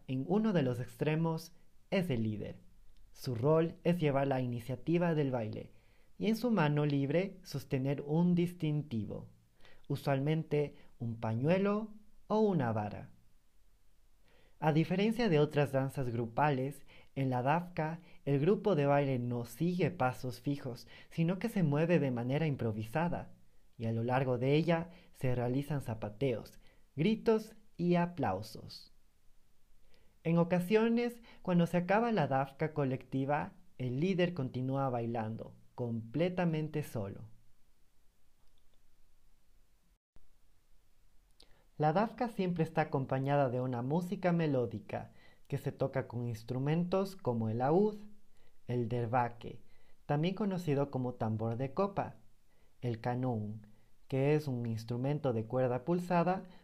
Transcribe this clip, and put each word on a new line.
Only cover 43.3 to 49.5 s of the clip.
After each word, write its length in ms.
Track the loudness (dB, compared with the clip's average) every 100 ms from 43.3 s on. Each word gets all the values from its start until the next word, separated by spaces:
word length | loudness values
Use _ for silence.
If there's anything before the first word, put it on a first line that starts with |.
| 2 2
de 100 | 2
una 220 | -2 -2
música 500 | 0 0 -2 -2 2
melódica 800 | 2 2 2 0 -4 -8 -8 -8 -16 -20 -20 -8
que 100 | -6
se 140 | -4
toca 340 | -2 -2 -2 -4
con 200 | -6 -6
instrumentos 880 | -6 -6 -2 0 0 2 0 -2 -4
como 320 | -4 -2 0
el 100 | 0
laúd, 400 | 4 4 4 0 -10 -16 -18 -18 -18 -12 -4
el 200 | -2 0
derbaque, 720 | -2 0 2 0 -2 -12